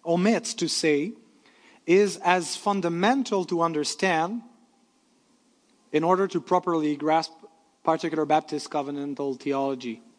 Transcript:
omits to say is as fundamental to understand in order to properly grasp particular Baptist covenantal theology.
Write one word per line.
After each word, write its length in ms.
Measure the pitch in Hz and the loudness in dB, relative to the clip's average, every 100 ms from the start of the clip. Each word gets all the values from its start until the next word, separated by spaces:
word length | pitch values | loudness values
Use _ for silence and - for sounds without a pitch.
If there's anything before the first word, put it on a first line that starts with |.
omits 500 | 165 170 190 214 - | 0 2 4 2 -2
to 140 | - 165 | -4 -4
say 440 | - 160 147 165 - _ _ _ _ - - - | 0 2 2 0 -8 _ _ _ _ -20 -18 2
is 300 | 185 202 165 | 4 4 2
as 380 | 175 180 160 - | 2 2 0 -4
fundamental 880 | 202 196 175 170 196 269 240 202 175 | -2 0 0 2 2 2 0 -2 -2
to 160 | 170 | 0
understand 800 | 165 156 143 - 190 165 170 233 - _ _ _ _ _ _ _ _ _ _ _ _ _ _ | 0 0 -4 -2 0 2 0 -4 -12 _ _ _ _ _ _ _ _ _ _ _ _ _ _
in 120 | 151 | 0
order 220 | 165 185 190 | 2 2 2
to 140 | 175 | -2
properly 560 | 131 180 180 165 151 143 | 0 0 2 0 0 -2
grasp 360 | 151 160 160 - - _ _ _ | 0 0 0 -14 -20 _ _ _
particular 400 | - 160 175 156 | -2 0 0 -2
Baptist 460 | 151 156 156 151 - | 2 2 0 -8 -6
covenantal 680 | 151 139 143 143 139 143 127 | -6 -6 -8 -8 -6 -6 -6
theology. 640 | 143 139 139 135 123 113 - | -4 -2 -2 -4 -8 -10 -14